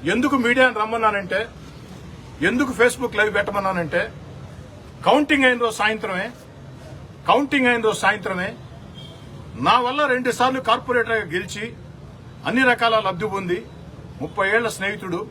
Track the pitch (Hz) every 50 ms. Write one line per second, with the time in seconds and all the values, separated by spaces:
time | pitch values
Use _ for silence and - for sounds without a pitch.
0 | 123 147 196 233 262 294 285 269 226 233 240 262 262 254 233 214 214 220 226 233
1 | 220 220 208 202 190 175 185 196 220 - - - - - - - - - - -
2 | - - - - - - - - 143 185 220 247 294 262 254 175 233 247 240 -
3 | 254 226 226 208 214 214 190 202 202 214 196 202 190 190 190 180 170 151 151 175
4 | 202 226 - - - - - - - - - - - - - - - - - -
5 | - 170 226 294 302 285 311 277 269 254 247 240 240 226 220 - 202 214 220 214
6 | 220 208 190 180 196 240 247 - - - - - - - - - - - - -
7 | - - - - - - 190 247 294 269 - 277 254 247 240 233 220 220 208 208
8 | - 190 208 208 180 220 190 180 180 202 - - - - - - - - - -
9 | - - - - - - - - - - - 110 123 170 214 254 247 247 262 285
10 | 302 269 254 254 247 254 226 - 247 262 262 262 254 226 226 247 - - 247 247
11 | - 214 226 220 202 165 156 185 190 185 - 202 214 233 226 - - - - -
12 | - - - - - - - - - 143 208 247 262 247 240 233 233 233 226 220
13 | 208 190 190 170 214 208 190 196 190 175 175 214 233 - - - - - - -
14 | - - - - - - - - 190 190 208 233 240 220 - - 190 196 214 -
15 | 208 185 165 180 214 -